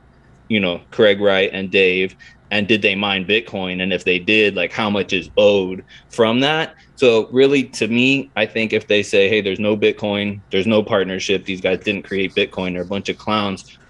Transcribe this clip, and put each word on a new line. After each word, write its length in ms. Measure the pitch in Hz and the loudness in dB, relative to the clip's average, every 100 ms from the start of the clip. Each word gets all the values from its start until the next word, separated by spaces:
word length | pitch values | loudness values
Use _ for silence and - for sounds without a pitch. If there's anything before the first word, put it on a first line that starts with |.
| _ _ _ - _ | _ _ _ -20 _
you 100 | 107 | 0
know, 220 | 92 85 - | 0 -4 -8
Craig 300 | - 107 101 | 2 2 4
Wright 300 | 101 95 101 | 2 2 0
and 180 | 95 95 | -2 -2
Dave, 460 | 98 92 92 95 - - - _ | 2 2 2 -4 -6 -20 -20 _
and 160 | 104 101 | -4 0
did 160 | 107 | 0
they 140 | 101 95 | 0 0
mine 280 | 104 95 | -2 -2
Bitcoin? 560 | 92 107 - 101 92 90 | 0 -2 -2 -6 -6 -4
And 120 | 92 | -4
if 100 | 87 | -2
they 160 | 95 90 | 0 -2
did, 380 | 87 107 104 95 | 2 2 2 0
like, 160 | 87 | -4
how 180 | - 107 | -2 -2
much 220 | 101 92 | -2 -2
is 180 | 95 80 - | -4 -2 2
owed 480 | 104 101 92 92 - - _ | 4 4 0 -6 -14 -20 _
from 300 | - 113 120 | 0 2 2
that? 340 | 139 156 160 - - - | 0 0 -4 -10 -20 0
So 320 | 127 113 104 | 2 4 2
really, 340 | 123 139 139 | 2 4 4
to 240 | 127 - 107 | -2 -4 -2
me, 420 | 117 131 135 135 - | 0 2 0 -2 -4
I 100 | 110 | -2
think 260 | 113 110 | -2 -2
if 140 | 107 - | -2 0
they 160 | 104 | 0
say, 260 | 101 104 98 | 2 2 2
"Hey, 140 | 107 | 2
there's 180 | 101 95 | 0 -2
no 160 | 104 107 | -2 2
Bitcoin, 640 | 107 - 107 101 101 101 - | 0 0 -2 -2 -4 -6 -4
there's 160 | 98 98 | -2 2
no 160 | 110 | 2
partnership, 640 | 104 107 92 92 - 95 | 2 0 0 -4 -2 -2
these 160 | 95 92 | -2 -4
guys 200 | 92 90 | -2 -2
didn't 240 | 107 98 | -2 -6
create 300 | - 98 92 | -6 -4 -2
Bitcoin, 380 | - 101 - 92 | -2 -2 -4 -6
they're 100 | 90 | -6
a 40 | 87 | -6
bunch 240 | 101 98 | -6 -6
of 80 | 90 | -8
clowns," 580 | - 107 101 95 - - - | -2 -2 -2 -6 -12 -20 0